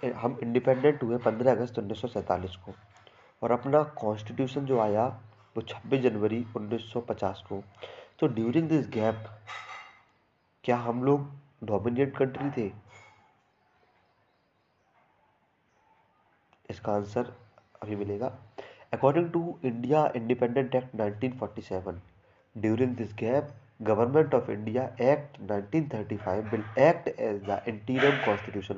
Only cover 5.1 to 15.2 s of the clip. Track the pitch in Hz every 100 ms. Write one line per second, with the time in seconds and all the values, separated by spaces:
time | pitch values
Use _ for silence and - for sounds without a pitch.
5.1 | - - - _ 113 - - 113 131 123
6.1 | 107 104 113 117 117 104 113 - 120 117
7.1 | 107 95 98 - 98 - - - - -
8.1 | - 156 110 113 147 160 156 113 110 110
9.1 | 110 - - - - - - - - _
10.1 | _ _ _ _ _ - 120 117 120 135
11.1 | 143 139 - _ - 107 101 117 120 139
12.1 | - 135 131 143 131 98 104 - - -
13.1 | _ _ _ _ _ _ _ _ _ _
14.1 | _ _ _ _ _ _ _ _ _ _
15.1 | _